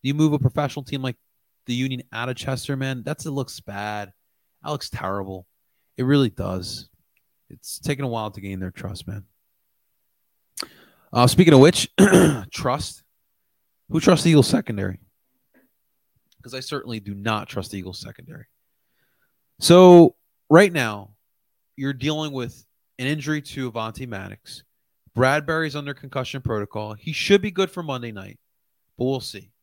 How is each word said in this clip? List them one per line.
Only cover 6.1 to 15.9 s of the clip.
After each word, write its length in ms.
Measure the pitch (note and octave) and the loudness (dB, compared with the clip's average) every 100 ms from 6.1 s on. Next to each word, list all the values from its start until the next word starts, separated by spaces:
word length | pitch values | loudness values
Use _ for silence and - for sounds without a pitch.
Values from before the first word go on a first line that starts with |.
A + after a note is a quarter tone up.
| C#3+ B2 | 2 2
does. 600 | - F#2+ F#2 F2+ - - _ _ _ _ _ _ | -2 -6 -6 -8 -14 -18 _ _ _ _ _ _
It's 300 | - - - | -20 -18 -10
taken 260 | - C#3 | -8 -6
a 40 | C3+ | -6
while 200 | A#2 G#2+ | -6 -8
to 100 | G2 | -10
gain 180 | G2 F#2+ | -12 -10
their 120 | F#2 | -10
trust, 360 | - G2 F#2+ - | -12 -14 -14 -14
man. 160 | G#2 - _ _ _ _ _ _ _ _ _ _ _ _ - - _ _ _ _ | -14 -16 _ _ _ _ _ _ _ _ _ _ _ _ -18 -18 _ _ _ _
Uh, 140 | B2 B2+ | 2 4
speaking 260 | - E3+ | 6 8
of 80 | C3+ | 10
which, 280 | D3 - - - G3 F#3 | 8 6 -4 2 6 6
<clears throat> 300 | E3 C3 F#2+ | 4 0 -8
trust. 520 | - B2+ C#3 - - _ _ _ _ _ _ _ _ _ | -6 -4 -4 -8 -14 _ _ _ _ _ _ _ _ _
Who 80 | D#3+ | 0
trusts 240 | - F3 | 2 4
the 60 | E3+ | 6
Eagles 180 | D3+ B2 | 6 6
secondary? 520 | A#3+ - G#2 F#2+ F#2 _ _ _ _ _ _ _ _ _ | 0 -2 -6 -6 -8 _ _ _ _ _ _ _ _ _